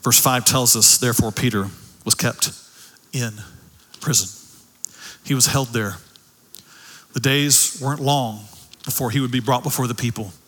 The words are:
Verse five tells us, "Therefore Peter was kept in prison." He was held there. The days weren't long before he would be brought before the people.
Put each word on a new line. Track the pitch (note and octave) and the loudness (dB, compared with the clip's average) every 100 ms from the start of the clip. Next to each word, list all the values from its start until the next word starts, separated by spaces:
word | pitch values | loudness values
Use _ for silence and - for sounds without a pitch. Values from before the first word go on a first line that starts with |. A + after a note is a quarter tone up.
Verse | - A#2+ | 2 2
five | C#3+ B2+ - | 4 2 2
tells | C3+ A#2+ A#2 | 2 2 4
us, | G#2+ - | 4 4
"Therefore | B2 A2+ A2+ | 2 2 0
Peter | - B2+ G#2 G2 E2+ - - - | 0 0 0 -4 -10 -20 -12 -4
was | - | 0
kept | A#2+ - - - - - - _ _ | 0 -2 -6 -6 -20 -20 -20 _ _
in | C3 A#2 G#2+ G#2+ - - - _ - | -8 -8 -8 -18 -20 -20 -20 _ -8
prison." | - B2+ F#2 - - - _ _ - - - - | 0 0 -2 -12 -20 -20 _ _ -18 -18 -20 -18
He | - | -4
was | C3+ B2+ | 0 2
held | C#3 B2+ | 2 0
there. | A#2 G#2 F2+ - - _ _ _ - - - - - - | -2 -4 -6 -14 -20 _ _ _ -20 -20 -20 -20 -20 -12
The | - | -2
days | B2+ C#3 C#3+ C3+ - - | 0 2 4 2 2 -2
weren't | C3+ C#3+ | -4 -2
long | C#3 C#3+ A#2+ G#2+ G#2 - - - - | 2 2 0 -6 -16 -20 -20 -14 -6
before | - B2+ | -4 0
he | C#3 | 0
would | B2+ | 0
be | B2+ | -2
brought | A2+ B2 | 2 0
before | C#3+ C3 B2 | 0 -2 -2
the | A2+ | -2
people. | A#2+ A#2 G#2 E2+ | -4 -4 -10 -12